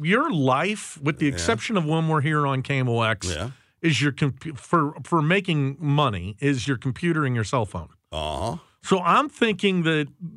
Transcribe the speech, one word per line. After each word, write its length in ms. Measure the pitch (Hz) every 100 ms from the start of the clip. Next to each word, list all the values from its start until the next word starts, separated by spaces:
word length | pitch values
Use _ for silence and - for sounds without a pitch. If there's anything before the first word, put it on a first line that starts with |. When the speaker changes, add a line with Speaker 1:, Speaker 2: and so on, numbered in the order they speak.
| 151
Speaker 1:
your 240 | 226 320
life, 720 | 170 127 135 185 214 - -
with 180 | 143 147
the 80 | 147
Speaker 2:
Yeah. 40 |
Speaker 1:
exception 460 | 87 85 220 - 202
of 80 | 151
when 240 | 160 160
we're 100 | 156
here 260 | 147 151 143
on 180 | 131
K 160 | - 139
M 100 | 127
O 120 | 117
X, 280 | 110 110 90
Speaker 2:
Yeah. 180 | 78 113 131 _ _
Speaker 1:
is 200 | 165 123
your 100 | 143
compu-, 460 | 135 143 135 160 131
for, 380 | - 170 147 165
for 180 | - 170
making 560 | 151 196 190 151 135 143
money, 560 | 151 143 139 95 92 101
is 280 | 143 131 135
your 80 | 117
computer 460 | 135 117 175 156
and 120 | 135 120
your 80 |
cell 220 | 104 127 101
phone. 220 | 90 76 _ _
Speaker 2:
Uh-huh. 460 | 78 76 71 107 170 - _
Speaker 1:
So 180 | - 190
I'm 300 | 175 214 294
thinking 540 | - 226 190 202 185
that 240 | 160 156 147 - 170